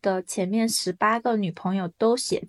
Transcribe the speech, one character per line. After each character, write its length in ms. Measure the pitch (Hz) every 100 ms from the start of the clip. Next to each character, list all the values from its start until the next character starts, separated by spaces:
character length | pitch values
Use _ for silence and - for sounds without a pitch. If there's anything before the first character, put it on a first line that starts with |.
的 200 | 196 185
前 220 | 180 - 180
面 220 | 220 226
十 240 | - 185
八 260 | 180 214 233
个 200 | 247 220
女 120 | 185
朋 240 | 160 185 190
友 100 | 175 -
都 200 | 226 247
写 260 | - -